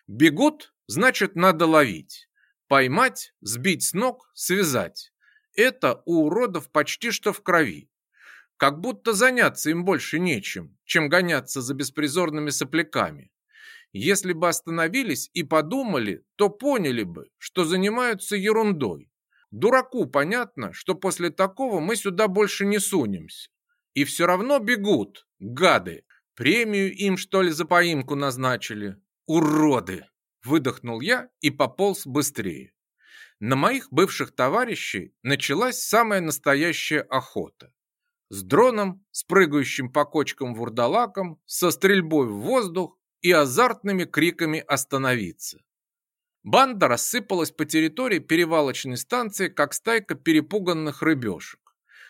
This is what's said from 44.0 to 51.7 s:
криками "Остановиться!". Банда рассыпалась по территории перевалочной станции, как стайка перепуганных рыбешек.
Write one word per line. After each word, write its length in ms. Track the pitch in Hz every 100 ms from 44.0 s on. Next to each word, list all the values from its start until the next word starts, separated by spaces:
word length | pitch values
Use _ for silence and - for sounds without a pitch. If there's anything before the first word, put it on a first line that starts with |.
| 170
криками 540 | - 165 165 165 156
"Остановиться!". 1000 | - 139 - 139 131 123 92 80 - - _ _ _ _ _ _ _ _
Банда 440 | - 170 262 220 156
рассыпалась 640 | 120 - 240 - 185 151
по 140 | - 151
территории 540 | 156 160 160 254 185
перевалочной 760 | 131 160 170 165 143 123 135 123
станции, 520 | - 247 226 196 185
как 240 | - 147
стайка 420 | - - 226 - 156
перепуганных 840 | - 156 151 208 180 165 156 143
рыбешек. 580 | 160 151 117 82 - - _